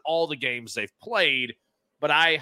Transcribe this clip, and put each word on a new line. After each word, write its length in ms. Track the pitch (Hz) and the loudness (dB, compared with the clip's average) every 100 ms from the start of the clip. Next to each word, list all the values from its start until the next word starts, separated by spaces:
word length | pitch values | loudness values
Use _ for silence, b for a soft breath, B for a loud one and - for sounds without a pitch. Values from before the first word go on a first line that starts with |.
| 151 | -2
all 200 | 165 160 | -2 -2
the 100 | 147 | -2
games 360 | 131 123 113 | -4 -4 -8
they've 260 | 113 104 _ | -8 -8 _
played, 520 | - 226 165 131 123 - _ _ _ _ | -4 2 2 2 -4 -10 _ _ _ _
but 100 | 147 | 2
I, 300 | 147 165 156 | 4 4 2